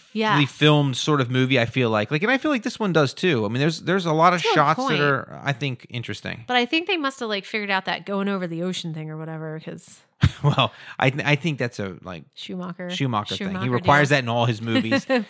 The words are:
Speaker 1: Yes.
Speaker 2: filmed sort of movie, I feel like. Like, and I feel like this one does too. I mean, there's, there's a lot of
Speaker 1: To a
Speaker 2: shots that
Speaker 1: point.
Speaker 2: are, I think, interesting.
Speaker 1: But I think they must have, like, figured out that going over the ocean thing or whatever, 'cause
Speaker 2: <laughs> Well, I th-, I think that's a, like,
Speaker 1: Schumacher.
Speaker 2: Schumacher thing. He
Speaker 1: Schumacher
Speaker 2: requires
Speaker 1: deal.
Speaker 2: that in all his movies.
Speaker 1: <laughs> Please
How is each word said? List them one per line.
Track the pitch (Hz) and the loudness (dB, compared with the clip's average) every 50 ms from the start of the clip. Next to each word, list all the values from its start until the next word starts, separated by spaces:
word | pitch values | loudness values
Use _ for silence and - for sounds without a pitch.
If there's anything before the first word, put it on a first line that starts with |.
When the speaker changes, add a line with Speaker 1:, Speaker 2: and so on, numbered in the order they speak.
| - - - | -12 -8 -4
Speaker 1:
Yes. | 214 220 214 202 156 143 - | -2 0 2 4 4 2 2
Speaker 2:
filmed | - - 151 151 151 147 143 135 127 | 2 4 6 6 8 6 6 2 0
sort | - - 156 151 139 | 0 0 2 2 2
of | 127 120 | 2 2
movie, | 127 131 131 127 135 120 | 2 2 2 4 4 2
I | 117 | 2
feel | 113 - 131 123 113 | 2 2 2 2 2
like. | 110 104 104 - | 2 2 2 0
Like, | 147 151 190 | -2 0 0
and | 233 | 0
I | 269 | 0
feel | 262 - 311 | 0 0 0
like | 285 226 - | 0 0 -2
this | 240 - - | -4 -4 -2
one | 214 190 160 | 0 2 4
does | 160 143 123 - | 4 4 2 0
too. | - - 180 147 113 107 | 0 0 2 2 2 2
I | 104 | 0
mean, | 117 127 | 0 0
there's, | 143 165 160 - | 0 0 0 -2
there's | - 156 180 196 165 | -2 -2 0 0 0
a | 170 156 | 0 2
lot | 160 165 180 180 | 4 6 6 4
of | 170 | 4
Speaker 1:
To | - 466 | 2 2
a | - | 4
Speaker 2:
shots | 156 143 147 160 247 | 4 6 4 4 2
that | 262 | 0
Speaker 1:
point. | 262 156 143 | 0 0 2
Speaker 2:
are, | 147 143 139 127 - - 73 67 - | 2 2 2 0 -2 -6 -12 -6 -4
I | 139 | -4
think, | 135 113 143 135 123 - - - | -4 -2 -2 -6 -6 -6 -10 -10
interesting. | 113 120 113 - 101 - - 92 90 117 117 | -10 -8 -8 -8 -8 -8 -8 -8 -8 -8 -6
Speaker 1:
But | - 247 | -2 0
I | 247 240 | 0 0
think | 240 320 320 349 | 0 0 -2 -2
they | 330 294 | -2 -4
must | 311 277 269 269 - | -2 -4 -4 -4 -6
have, | 247 | -6
like, | 220 208 196 185 | -4 -4 -6 -6
figured | - - 214 202 202 | -6 -6 -6 -2 -2
out | 196 190 190 | -2 -2 -2
that | 185 175 - 175 | -2 -4 -4 -4
going | 190 202 196 196 202 | -4 -4 -2 -2 -2
over | 202 185 185 | -2 -4 -4
the | 165 165 165 175 | -6 -6 -4 -4
ocean | 185 175 - - 165 156 | -4 -6 -6 -6 -8 -8
thing | 156 156 156 | -8 -8 -8
or | 156 | -10
whatever, | 156 160 160 160 156 160 156 156 160 | -10 -10 -10 -10 -10 -10 -10 -10 -10
'cause | - - - 170 - - - - _ _ _ - - | -12 -14 -12 -8 -8 -8 -8 -10 _ _ _ -8 -8
Speaker 2:
<laughs> | - - - - | -8 -6 -2 -2
Well, | 143 - 135 120 110 - - - - - - | 0 2 2 0 -2 -4 -8 -20 -12 -4 -2
I | - 135 | 0 0
th-, | 135 151 95 | 0 0 0
I | 143 147 | 0 0
think | - - 170 143 | 0 0 -2 -4
that's | 117 127 117 - - | -4 -4 -6 -6 -6
a, | 101 95 85 - 87 | -8 -8 -8 -12 -14
like, | 92 87 80 69 _ _ | -14 -14 -14 -14 _ _
Speaker 1:
Schumacher. | - - - 190 180 180 180 175 - 180 175 | -16 -14 -12 -10 -10 -10 -10 -12 -10 -10 -8
Speaker 2:
Schumacher | 180 180 139 127 117 104 104 - 113 | -6 -4 -2 0 0 -2 -2 -4 -6
thing. | - 101 | -6 -6
He | 95 98 | -6 -6
Speaker 1:
Schumacher | 92 120 127 | -4 -2 -2
Speaker 2:
requires | 123 117 - 135 143 147 147 135 | -2 2 4 6 6 6 6 4
Speaker 1:
deal. | 143 | 4
Speaker 2:
that | 135 123 | 2 2
in | 117 | 0
all | 117 120 117 | 0 2 2
his | 120 113 104 | 2 0 0
movies. | 113 117 113 135 113 - 277 254 - | -2 0 0 0 2 2 0 0 0
Speaker 1:
<laughs> | |
Please | - 262 240 202 | 0 0 0 0